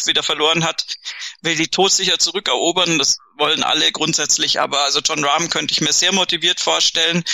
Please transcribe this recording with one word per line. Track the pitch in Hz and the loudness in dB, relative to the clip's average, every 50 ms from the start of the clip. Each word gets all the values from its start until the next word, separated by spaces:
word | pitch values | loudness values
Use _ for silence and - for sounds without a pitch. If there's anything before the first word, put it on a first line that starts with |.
| - | 0
wieder | - 156 151 147 | 0 0 0 0
verloren | - 156 151 151 156 165 175 160 | 0 0 2 2 2 2 2 0
hat. | 165 160 - - - - - - - - - - - - - - | 0 -2 -4 -6 -8 -10 -10 -10 -12 -12 -10 -12 -12 -12 -6 -4
Will | 160 165 | -2 0
die | 151 165 156 | 0 0 -2
todsicher | - - 185 196 - - 190 180 180 170 | 2 2 2 2 2 2 2 0 0 0
zurückerobern, | - 170 - 196 202 - 127 - 98 165 165 185 180 165 165 151 | 0 -2 -2 -4 -2 -2 0 2 0 0 2 2 2 2 2 0
das | 131 - - - - _ _ 135 | 2 0 -2 -2 -4 _ _ -2
wollen | 151 147 156 147 - | 0 0 2 0 0
alle | - - 156 160 160 - | 0 0 2 0 0 0
grundsätzlich, | - 156 160 160 165 151 143 - - 156 143 - - | 0 -2 -2 0 -2 0 0 0 0 0 0 0 0
aber | 147 135 143 139 | 0 0 0 0
also | 143 139 135 147 | 0 2 0 0
Jon | 151 - 160 151 151 | 0 -2 -2 0 0
Rahm | 147 143 160 170 160 | 2 2 0 0 -2
könnte | - 160 151 143 - | -2 -4 -2 -2 -2
ich | - | 0
mir | 160 151 147 | 0 0 2
sehr | - 175 180 190 | 2 2 2 2
motiviert | 196 180 - 175 165 156 175 180 - | 0 0 0 -2 0 0 0 0 0
vorstellen. | - 165 160 165 - - - 165 165 165 170 175 165 - | 0 0 0 2 0 0 0 0 0 0 0 -2 -2 -2